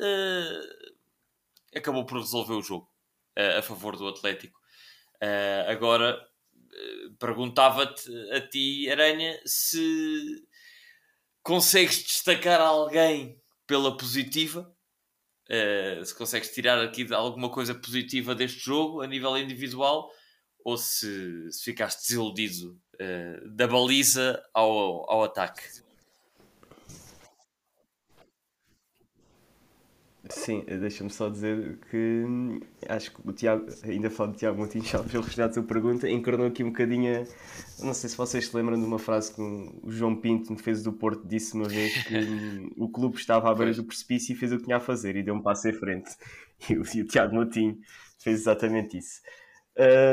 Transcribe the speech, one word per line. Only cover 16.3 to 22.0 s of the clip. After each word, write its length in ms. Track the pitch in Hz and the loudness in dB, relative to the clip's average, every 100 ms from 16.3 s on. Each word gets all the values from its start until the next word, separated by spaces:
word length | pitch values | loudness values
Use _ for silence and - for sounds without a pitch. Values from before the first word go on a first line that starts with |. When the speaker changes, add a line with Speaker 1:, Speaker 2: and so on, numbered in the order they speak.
| 117 - | -4 -4
Speaker 1:
tirar 300 | - 123 120 | -2 2 2
aqui 220 | 113 120 | 0 -4
de 100 | 110 | -4
alguma 380 | 110 120 120 123 | -2 -2 -4 -6
coisa 240 | 131 123 123 | -4 -4 -6
positiva 580 | - 123 123 131 123 | -6 -6 -4 -4 -4
deste 260 | 123 123 - | -4 -4 -4
jogo 420 | 127 147 156 160 | -2 0 0 -4
a 60 | 135 | -8
nível 300 | 135 131 135 | -4 -2 -2
individual, 720 | 135 127 135 127 139 156 - - _ _ _ _ | -4 -8 -8 0 2 2 -4 -18 _ _ _ _
ou 140 | 120 117 | -4 -4
se, 760 | - - 107 98 90 85 82 | -2 -4 -4 -6 -8 -10 -12
se 120 | - | -10
ficaste 400 | 120 117 104 - | -8 -4 -4 -2